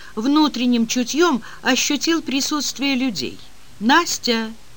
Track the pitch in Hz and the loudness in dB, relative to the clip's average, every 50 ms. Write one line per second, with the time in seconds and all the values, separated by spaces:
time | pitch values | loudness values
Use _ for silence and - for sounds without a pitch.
0 | - - - 220 220 277 294 311 311 277 - 233 254 247 240 233 226 233 - 254 | -14 -10 -8 -2 0 2 4 4 4 4 2 0 2 2 4 2 2 2 0 -2
1 | 240 - - 294 359 339 269 214 - - - - - 233 262 - - - 294 - | -2 0 2 2 4 4 2 0 -2 -8 -14 -2 0 2 2 2 2 0 0 0
2 | - 320 339 311 - - 247 277 254 - 302 294 - - - - 277 277 269 240 | 2 0 0 0 0 -2 -2 -2 0 0 -2 -2 -2 -4 -4 -2 -2 0 0 0
3 | 262 262 190 147 120 87 95 - - - - - - - - - 202 233 285 339 | 0 -2 -2 -2 -6 -6 -8 -10 -14 -16 -16 -16 -16 -16 -10 -2 2 4 4 4
4 | 339 - - - - 240 226 226 220 220 226 - - - - | 4 2 -4 -4 -2 0 0 0 -2 -4 -8 -12 -16 -18 -18